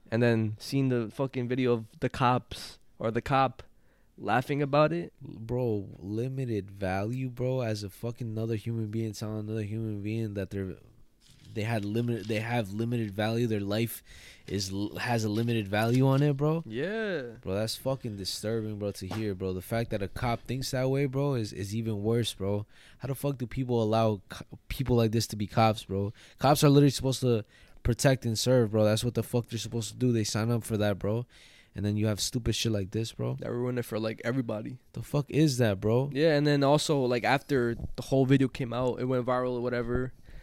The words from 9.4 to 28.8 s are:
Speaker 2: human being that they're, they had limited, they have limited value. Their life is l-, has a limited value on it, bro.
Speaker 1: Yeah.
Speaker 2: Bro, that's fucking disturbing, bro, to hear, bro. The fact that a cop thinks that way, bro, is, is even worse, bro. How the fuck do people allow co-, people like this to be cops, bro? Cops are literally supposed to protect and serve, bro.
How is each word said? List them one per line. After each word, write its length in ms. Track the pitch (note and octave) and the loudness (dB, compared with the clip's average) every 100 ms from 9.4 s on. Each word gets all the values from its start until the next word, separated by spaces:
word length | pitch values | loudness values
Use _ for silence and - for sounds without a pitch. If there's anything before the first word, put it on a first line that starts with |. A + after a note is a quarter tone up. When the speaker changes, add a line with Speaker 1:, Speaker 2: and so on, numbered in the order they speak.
| G#2+ A2 | -4 -4
Speaker 2:
human 380 | G2+ A2 A2 G#2 | -4 -4 -4 -4
being 320 | G#2 A2+ A2 G2+ | -4 -2 -2 -4
that 160 | F#2+ | -4
they're, 240 | G2+ F#2+ D#2 - - - _ _ - - | -4 -6 -8 -16 -20 -20 _ _ -20 -12
they 100 | G#2+ | -6
had 200 | G#2+ A#2 | -2 -2
limited, 440 | G2+ A2+ A#2+ A#2 G#2+ | -2 -2 0 -2 -2
they 120 | G#2+ | -2
have 320 | A2+ A#2+ G2 | 0 -2 -2
limited 400 | G#2 A#2 A#2+ G#2+ | -4 -2 -2 -2
value. 360 | G2 G#2+ A2+ A#2+ | -2 0 2 0
Their 120 | G#2+ | 0
life 440 | G2+ G#2+ A#2 - - - - - - | 0 0 -2 -4 -16 -20 -20 -20 -6
is 240 | G2 F#2+ | -4 -2
l-, 240 | G2 G#2 - | -4 -4 -4
has 260 | B2+ A#2 A2 | -2 0 0
a 40 | |
limited 380 | G#2 A#2 A2+ G2 | 0 0 0 0
value 400 | G#2 A2+ B2 C3 | 0 2 4 4
on 140 | C3+ | 4
it, 160 | D3 C#3 | 4 2
bro. 260 | D3 E3 C3+ | 0 0 -4
Speaker 1:
Yeah. 540 | A2 E3+ A3 G#3+ E3+ A#2+ A2+ | -6 -4 -4 -4 -4 -8 -10
Speaker 2:
Bro, 140 | F2+ G2 | -4 -2
that's 200 | A2 - | -2 -4
fucking 400 | C3 C3 B2 G2+ | -4 -4 -4 -6
disturbing, 600 | F#2 - G#2 A2+ G#2+ G#2 | -6 -4 -2 -2 -4 -4
bro, 120 | G2+ | -4
to 160 | - F#2 | -6 -6
hear, 260 | G#2 G#2+ F#2 | -4 -4 -2
bro. 180 | F#2+ | -4
The 80 | F#2 | -4
fact 280 | - A#2 A#2 | -4 -4 -2
that 120 | G#2+ | -4
a 40 | G2 | -4
cop 340 | - B2 A#2 | -4 -4 -4
thinks 300 | - B2+ C3 | -4 -6 -4
that 180 | C3 C3 | -2 0
way, 160 | C3+ C#3+ | 0 0
bro, 260 | C3 C#3+ | 0 0
is, 180 | B2+ G#2 | 0 -4
is 240 | - G2 A2 | -6 -6 -4
even 260 | A2+ G#2 | -2 -2
worse, 300 | G#2+ A#2 A2 | 2 2 0
bro. 320 | - F#2+ G#2 G2+ - - - | -2 -2 -2 -4 -14 -20 -10
How 80 | B2+ | -8
the 80 | C3+ | -4
fuck 220 | C#3+ C3 | -4 -4
do 80 | A#2+ | -4
people 340 | C3 B2 A#2+ | -4 0 2
allow 400 | A2 A2 A2+ G2+ - | 2 4 2 0 -6
co-, 160 | - - - - | -16 -14 -16 -8
people 280 | - B2 A#2+ | -4 2 4
like 160 | A2+ | 4
this 140 | A2+ - | 2 0
to 80 | G#2 | -4
be 120 | G#2 | -2
cops, 360 | - A2+ A2 | 4 4 4
bro? 300 | - F#2+ G2+ - - - | -2 -4 -4 -6 -18 0
Cops 260 | C3 D3+ | 4 6
are 60 | D3+ | 8
literally 220 | C#3+ C#3+ | 8 6
supposed 300 | - C3 B2 | 4 -2 0
to 220 | B2+ A2+ - - - - | 0 0 -2 -14 -20 -4
protect 440 | - A2+ D3 C3 A#2+ | -2 2 4 4 0
and 120 | A2 | 0
serve, 340 | B2 B2+ A2 | 4 4 4
bro. 120 | A2 | 4